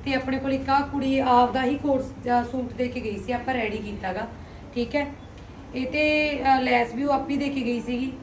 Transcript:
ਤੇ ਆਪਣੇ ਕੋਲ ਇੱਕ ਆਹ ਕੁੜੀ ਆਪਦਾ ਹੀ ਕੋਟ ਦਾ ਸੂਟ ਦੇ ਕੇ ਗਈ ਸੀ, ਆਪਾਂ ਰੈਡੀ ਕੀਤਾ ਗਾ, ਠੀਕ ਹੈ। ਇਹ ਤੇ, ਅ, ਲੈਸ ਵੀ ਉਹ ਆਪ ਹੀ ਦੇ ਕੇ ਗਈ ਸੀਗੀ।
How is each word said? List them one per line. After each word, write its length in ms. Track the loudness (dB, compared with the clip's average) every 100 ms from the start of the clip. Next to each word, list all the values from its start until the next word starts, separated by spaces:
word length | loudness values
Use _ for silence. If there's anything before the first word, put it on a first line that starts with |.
ਤੇ 100 | 0
ਆਪਣੇ 240 | -2 0 -2
ਕੋਲ 140 | 0
ਇੱਕ 180 | -2 2
ਆਹ 120 | 2
ਕੁੜੀ 360 | 2 0 2 2
ਆਪਦਾ 460 | 6 6 6 4
ਹੀ 120 | 0 0
ਕੋਟ 280 | 2 0 0 -6
ਦਾ 200 | 2 2
ਸੂਟ 280 | 2 -4 -4
ਦੇ 160 | -4 -4
ਕੇ 120 | -2
ਗਈ 180 | -6 -6
ਸੀ, 140 | -4
ਆਪਾਂ 220 | -4 -2
ਰੈਡੀ 240 | -2 -2 -4
ਕੀਤਾ 340 | -6 -6 -6
ਗਾ, 140 | -6 -8 -10 -16 -16 -8
ਠੀਕ 220 | -4 -2 -2
ਹੈ। 100 | -2 -8 -16 -18 -16 -16 -10
ਇਹ 120 | -6 -2
ਤੇ, 180 | 2 4 4 2 2
ਅ, 180 | 4 4
ਲੈਸ 340 | 6 2 2
ਵੀ 100 | 0
ਉਹ 80 | 2
ਆਪ 180 | 0 2
ਹੀ 60 | -2
ਦੇ 120 | 0
ਕੇ 120 | -2
ਗਈ 200 | -2 -2
ਸੀਗੀ। 320 | -2 -4 -4 -6